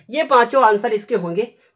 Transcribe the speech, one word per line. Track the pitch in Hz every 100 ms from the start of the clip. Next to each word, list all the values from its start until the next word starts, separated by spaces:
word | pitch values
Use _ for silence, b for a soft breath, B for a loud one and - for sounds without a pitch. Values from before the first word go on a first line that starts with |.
| -
ये | 269
पांचों | 311 254 233 269
आंसर | 226 208 233
इसके | 214 - 226
होंगे | 175 170 233 _ _